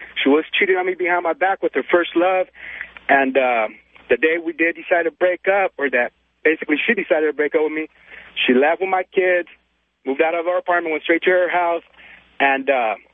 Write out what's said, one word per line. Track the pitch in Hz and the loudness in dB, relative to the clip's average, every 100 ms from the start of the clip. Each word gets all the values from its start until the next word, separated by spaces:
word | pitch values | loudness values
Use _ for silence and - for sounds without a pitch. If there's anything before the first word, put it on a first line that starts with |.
| - - | -8 -4
She | 131 | 2
was | 147 156 - | 2 0 -2
cheating | 196 185 | 0 0
on | 185 | -2
me | |
behind | 185 175 175 | -4 -2 -2
my | 175 | -2
back | 151 185 190 | 0 -2 0
with | 165 | -2
her | 139 - | -4 0
first | 175 165 | 0 0
love. | 170 180 185 185 - - - - - - | 0 0 0 -2 -8 -18 -16 -16 -12 0
And, | 139 135 135 | 2 2 2
uh, | 127 120 110 110 _ _ - | 2 0 -2 -6 _ _ -2
the | 120 | 2
day | 156 170 | 2 0
we | 165 | -4
did | 151 165 165 | -2 -2 -2
decide | 160 175 | -2 0
to | 165 | 0
break | 151 180 175 190 | 0 -2 0 0
up, | 196 185 - | 0 0 -2
or | 143 | -2
that | 127 117 - _ _ | -2 -2 -6 _ _
basically | - 160 - 147 - | -2 -2 -2 -2 0
she | |
decided | 202 170 160 156 | -2 0 0 0
to | |
break | 143 147 160 | -2 -2 0
up | |
with | 151 | -2
me, | 156 156 _ _ - - - - | -4 -10 _ _ -20 -14 -4 2
she | |
left | 123 147 165 | 4 4 2
with | 185 | 0
my | 185 185 | -2 -2
kids, | - 185 175 170 - _ _ _ _ | 0 2 0 -2 -12 _ _ _ _
moved | 131 135 | -6 0
out | 160 170 | 0 0
of | 170 | -2
our | 180 | -2
apartment, | - 175 170 | 0 -2 -2
went | 151 | -4
straight | - 165 | -2 0
to | - | 2
her | 185 175 | 2 2
house, | 175 170 170 - - - - _ - | 0 0 -2 -6 -18 -20 -20 _ -2
and, | 135 135 135 | 0 2 0
uh, | 135 113 101 - | 0 0 -4 -10